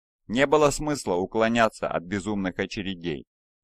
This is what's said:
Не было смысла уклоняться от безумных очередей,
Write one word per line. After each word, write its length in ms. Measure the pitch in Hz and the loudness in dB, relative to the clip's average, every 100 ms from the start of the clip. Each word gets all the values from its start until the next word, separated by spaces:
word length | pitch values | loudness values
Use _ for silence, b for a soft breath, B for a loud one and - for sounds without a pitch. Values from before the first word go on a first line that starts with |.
| _ _ - | _ _ -6
Не 200 | 110 143 | 0 4
было 240 | 151 147 | 6 4
смысла 440 | - 151 143 - | 2 -4 -4 -2
уклоняться 760 | 90 95 110 113 117 110 - 73 | -2 -2 0 2 4 2 2 -4
от 140 | 82 | -4
безумных 540 | 85 101 90 104 95 - | -4 -4 -2 -4 -4 -4
очередей, 680 | 98 - 92 92 85 71 - _ _ _ | -6 -6 -6 -6 -6 -6 -10 _ _ _